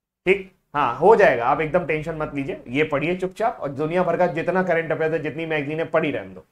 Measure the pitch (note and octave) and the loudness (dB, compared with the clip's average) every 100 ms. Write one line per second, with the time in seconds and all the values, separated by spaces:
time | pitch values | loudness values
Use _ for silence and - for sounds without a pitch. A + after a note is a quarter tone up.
0 | _ _ F3+ G3 F#3+ _ _ C#3+ B2+ B2 | _ _ 0 0 -2 _ _ -2 -2 4
1 | F3+ G#3+ F3+ B2 A#2+ D3 D#3 F3 D#3 D#3 | 6 8 6 4 2 0 2 0 0 -2
2 | D#3 D#3 D3 C#3+ C3+ - A#2 C3 D3+ C#3 | -4 -6 -6 -6 -6 -8 -4 -2 0 0
3 | D3+ F#3 F#3 - A3+ - C#3 B2+ D#3 F3+ | -2 -2 -4 -2 -2 -2 -6 -4 -2 0
4 | F3 E3 F3 D#3 E3 F#3 F#3 E3 D#3+ D3+ | 0 2 0 0 -2 0 0 0 0 -2
5 | D#3+ D#3+ D3 D#3 D#3+ D#3 C#3 D#3 D#3+ E3 | 0 -2 -4 -6 -4 -2 -2 -4 -2 0
6 | D#3 A#2+ F#2+ F#2 - | 0 -4 -8 -16 -20